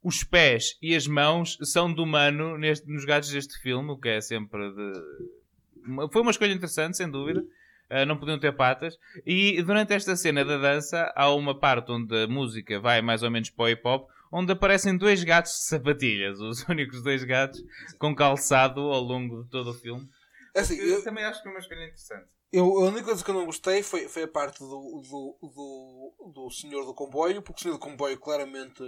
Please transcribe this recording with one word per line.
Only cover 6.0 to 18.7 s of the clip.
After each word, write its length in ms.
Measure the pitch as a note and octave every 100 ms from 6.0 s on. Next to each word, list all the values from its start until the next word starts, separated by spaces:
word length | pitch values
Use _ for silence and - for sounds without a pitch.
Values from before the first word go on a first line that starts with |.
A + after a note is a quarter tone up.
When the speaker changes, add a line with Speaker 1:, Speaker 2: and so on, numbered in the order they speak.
| D3+
Speaker 1:
foi 120 | G#3+
uma 80 | A#3
escolha 220 | - G#3
interessante, 440 | F#3+ F3 - D#3+ F#3
sem 140 | F3
dúvida. 320 | C#3 C#3+ E3+ - _ _ _ _
Ah, 160 | C3 C#3
não 100 | D3+
podiam 200 | D3 D3+
ter 140 | D3 C#3
patas. 400 | B2+ C3 E3 E3 _ - -
E 340 | F3+ G3+ F3
durante 300 | F3 G#3 G3+
esta 240 | G3+ G3+ F3
cena 280 | E3+ C#3+
da 120 | C#3 C#3+
dança 560 | C#3 D3 D3 E3+ E3
há 160 | - C#3+
uma 240 | C#3+ C#3+ C#3
parte 320 | C#3+ B2 A#2+
onde 320 | A#2+ A2+ A2
a 20 | A2
música 540 | C3+ B2+ A2 - G2+
vai 220 | A#2 A#2+
mais 200 | A2+ A2+
ou 80 | A#2
menos 200 | A#2 A2
para 140 | -
o 40 | A#2
hip-hop, 400 | A2+ B2 C3+ - _ _
onde 200 | E3+ F#3
aparecem 440 | F#3 G3 G3 G3 F#3
dois 260 | G3+ G3
gatos 280 | E3+ E3+ E3+
de 120 | -
sapatilhas, 760 | - D#3 C3 D3 C3 G#2 G2 G2
os 220 | A2 A#2+
<laughs> 40 | -
únicos 340 | E3 C3+ B2
dois 200 | C3 C3+
gatos 360 | B2+ C3 C3+ - - - - -
com 160 | D3+
calçado 680 | C#3+ C#3+ C3+ - C3+ C3